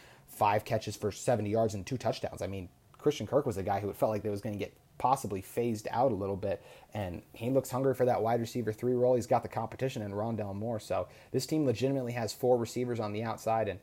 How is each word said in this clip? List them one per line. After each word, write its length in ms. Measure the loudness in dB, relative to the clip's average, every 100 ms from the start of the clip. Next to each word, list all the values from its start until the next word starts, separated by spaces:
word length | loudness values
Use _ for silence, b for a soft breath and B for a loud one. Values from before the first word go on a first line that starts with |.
| B B -20
five 380 | 0 2 2
catches 320 | 0 -2 -2 -4
for 160 | -4
seventy 380 | -2 2 2 2
yards 240 | 2 2
and 120 | 0 -4
two 100 | -2
touchdowns. 460 | -2 -2 -6 -6
I 60 | -6
mean, 200 | -6 -10 -14 _ -4
Christian 300 | -2 0 0
Kirk 180 | 0 2
was 120 | -2
a 40 |
guy 160 | 0 0
who 120 | -2
it 60 | 0
felt 140 | 0
like 140 | 0
they 40 | -2
was 120 | -4
gonna 160 | -4 -6
get 180 | -6 -10 _ -2
possibly 420 | 2 2 0 -6
phased 480 | -4 -2 0 0 -2
out 200 | 2 2
a 40 | 2
little 200 | -2 -2
bit, 260 | -2 -4 B B B
and 300 | -6 -4 -6 -12
he 160 | -6 0
looks 220 | 2 2
hungry 240 | 0 2
for 100 | 4
that 160 | 2 4
wide 200 | 2 2
receiver 320 | 0 -2 -4
three 200 | -2 0
role. 220 | 4 4
He's 120 | 4 4
got 160 | 2
the 60 | 2
competition 540 | -4 -4 -4 -4 -2
in 100 | -4
Rondale 420 | -2 -2 -2 -4
Moore, 260 | -4 -4 -4
so 260 | -2 -2 -2 B B
this 160 | -4 0
team 180 | 2
legitimately 480 | 2 2 0 0 -2
has 220 | -2 -4
four 240 | 0 4 4
receivers 420 | 2 -2 -2 -2
on 120 | -2
the 100 | -2
outside, 460 | -4 -2 0 2 2
and 100 | -4